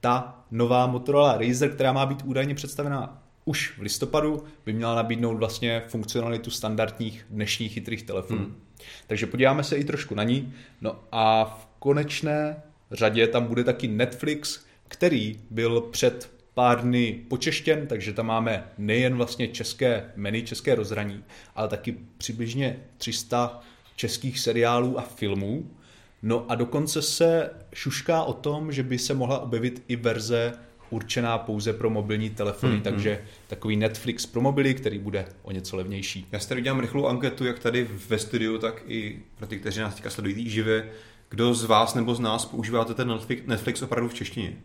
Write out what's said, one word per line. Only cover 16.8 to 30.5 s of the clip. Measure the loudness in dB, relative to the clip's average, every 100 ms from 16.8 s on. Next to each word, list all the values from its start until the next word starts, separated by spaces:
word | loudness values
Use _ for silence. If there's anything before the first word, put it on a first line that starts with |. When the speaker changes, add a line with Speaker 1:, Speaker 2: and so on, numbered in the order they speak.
Speaker 1:
dny | 4 2 2 -2 -6
počeštěn, | -2 -2 -2 2 0 0
takže | -4 -4
tam | -4 0
máme | 0 0 -2 -6 -6
nejen | 0 2 2 2
vlastně | -2 -2 -4
české | -4 -8 0 2 2 -2 -6
menu, | -4 -2
české | -4 -4 2
rozhraní, | 2 2 -2 -4 -6 -14 -20 -16 -4
ale | -4
taky | -2 -6 -10 -14 -12
přibližně | -10 -6 -4 -2 -2 -4 -14 -10
tři | -6
sta | -6 -2 0 0 -4 -20 -20 -20 -6
českých | -4 -4 -4 -2
seriálů | 0 4 6 4 2 -2
a |
filmů. | -6 -4 -2 -2 -2 -4 -8 -16 -20 -20 -20 _
No | 0 0 0
a |
dokonce | -2 0 0 0 0
se | -2 4 6 6 2 -6 -16
šušká | -8 -4 -4 0 2
o | 2
tom, | -2 -2 -2 -2
že | -2
by | -2 -2
se | 0
mohla | 0 0 -2
objevit | 0 0 0 -4 -6
i | 0
verze | 0 0 0 2 0